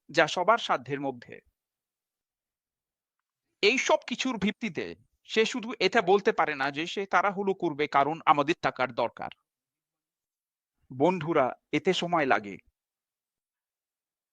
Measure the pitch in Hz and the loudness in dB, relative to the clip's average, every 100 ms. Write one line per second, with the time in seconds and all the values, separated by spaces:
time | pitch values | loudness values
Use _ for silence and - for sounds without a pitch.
0 | - 143 156 185 180 226 - 160 123 139 | -2 2 2 2 2 2 2 -4 -4 -6
1 | 139 123 - - _ _ _ _ _ _ | -6 -8 -14 -20 _ _ _ _ _ _
2 | _ _ _ _ _ _ _ _ _ _ | _ _ _ _ _ _ _ _ _ _
3 | _ _ _ _ _ - 202 254 - 311 | _ _ _ _ _ 0 2 2 2 0
4 | - 247 262 233 202 - 214 147 90 85 | 0 -6 -4 -2 -4 -2 -8 -6 -8 -12
5 | _ _ - 220 220 247 220 247 185 233 | _ _ -4 0 0 -2 -8 -2 0 2
6 | 170 202 214 196 156 143 135 143 170 - | 2 2 2 0 -2 -2 -4 -4 -6 -6
7 | 196 185 190 190 202 190 170 143 147 143 | 0 2 2 -2 -4 -2 -4 -2 0 2
8 | 139 160 151 147 143 170 139 - 127 123 | 2 0 2 2 2 -2 -2 -2 -4 -2
9 | 117 - - - _ _ _ _ _ _ | -6 -6 -14 -14 _ _ _ _ _ _
10 | _ _ _ _ _ _ _ _ - 131 | _ _ _ _ _ _ _ _ -10 2
11 | 156 185 151 156 123 - - 151 185 175 | 2 2 0 2 2 -2 -4 0 0 0
12 | 175 170 135 104 104 92 _ _ _ _ | 0 0 2 2 0 -14 _ _ _ _
13 | _ _ _ _ _ _ _ _ _ _ | _ _ _ _ _ _ _ _ _ _
14 | _ _ _ | _ _ _